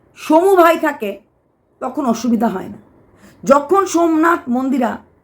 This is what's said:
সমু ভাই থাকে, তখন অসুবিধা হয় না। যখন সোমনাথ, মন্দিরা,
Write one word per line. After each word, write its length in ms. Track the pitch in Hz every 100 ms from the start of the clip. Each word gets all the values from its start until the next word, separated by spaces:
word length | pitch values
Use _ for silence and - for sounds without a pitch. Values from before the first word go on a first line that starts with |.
| _
সমু 420 | - - 320 381 370
ভাই 220 | 339 330
থাকে, 420 | 311 285 208 220 _ _ _ _ _ -
তখন 260 | 262 269 262
অসুবিধা 420 | 233 254 226 233
হয় 200 | 185 -
না। 100 | - _ _ _ _ - _
যখন 420 | 180 285 285 392 370
সোমনাথ, 540 | 320 339 311 330 339 247
মন্দিরা, 500 | 240 262 277 226 - _ _